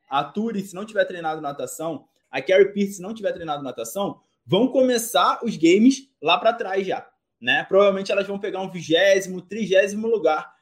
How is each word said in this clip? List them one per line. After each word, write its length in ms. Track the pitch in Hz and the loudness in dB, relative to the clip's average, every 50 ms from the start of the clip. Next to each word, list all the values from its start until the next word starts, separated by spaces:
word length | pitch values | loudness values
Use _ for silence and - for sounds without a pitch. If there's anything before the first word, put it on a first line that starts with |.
| _ - | _ -4
a 140 | 131 143 | -4 -4
Turi, 400 | 156 151 - 208 220 233 214 202 | -4 -4 -4 -6 -4 -4 -4 -6
se 120 | 196 196 170 | -8 -8 -10
não 100 | 180 214 | -14 -12
tiver 180 | 220 208 202 185 | -4 -2 -2 -2
treinado 380 | 185 185 175 165 156 160 160 | -2 -4 -6 -6 -6 -6 -6
natação, 640 | 156 143 143 139 127 - - - 156 165 156 127 - _ _ _ _ _ | -8 -8 -8 -8 -10 -10 -10 -8 -8 -8 -8 -10 -12 _ _ _ _ _
a 100 | - 139 | -8 -4
Carrie 320 | 139 - 185 196 196 196 | 0 4 6 6 6 4
Pierce, 220 | - 202 202 196 - | 2 -2 -2 -2 -4
se 80 | 175 | -8
não 100 | 175 202 | -12 -12
tiver 200 | 226 226 196 185 | -10 -6 -6 -6
treinado 300 | 170 185 165 160 147 143 | -6 -6 -6 -8 -8 -6
natação, 580 | 139 127 123 - 113 - - 196 202 165 - - _ _ _ _ _ | -8 -10 -10 -10 -10 -8 -6 -6 -6 -6 -8 -10 _ _ _ _ _
vão 220 | 120 151 196 247 254 | 0 2 2 2 2
começar 760 | 254 269 262 254 247 226 - - - 175 185 240 - - - | 2 2 2 2 2 -2 -2 -2 0 2 2 2 2 0 -4
os 120 | 226 170 | -6 -2
games 520 | 156 160 165 180 208 226 262 269 - - _ _ _ | 2 4 6 6 8 6 6 4 2 -2 _ _ _
lá 160 | 143 156 175 180 | -2 0 0 2
pra 140 | 226 226 | 2 0
trás 340 | 233 226 226 185 190 196 190 | 0 0 -4 -4 -4 -4 -2
já, 220 | 185 143 - - - _ _ _ _ _ _ | -4 -4 -6 -8 -12 _ _ _ _ _ _
né? 240 | 117 123 135 151 165 | -2 -2 0 0 0
Provavelmente 480 | - 180 196 202 202 196 196 196 196 | 2 4 4 6 4 4 0 -2 -2
elas 140 | 208 196 196 | -2 -2 -2
vão 120 | 196 202 196 | -4 -6 -8
pegar 220 | 208 202 170 185 | -8 -8 -6 -6
um 100 | 190 180 | -8 -8
vigésimo, 720 | 170 180 147 131 156 170 190 196 190 190 190 185 185 180 | -10 -8 -2 0 2 4 4 4 4 4 2 -2 -8 -12
trigésimo 640 | - - 202 226 214 170 185 185 208 196 202 214 220 | -12 -10 -8 -6 -2 2 4 4 4 2 0 -4 -2
lugar 480 | 226 233 208 160 156 156 151 - - _ _ | 0 0 2 2 2 0 0 -4 -8 _ _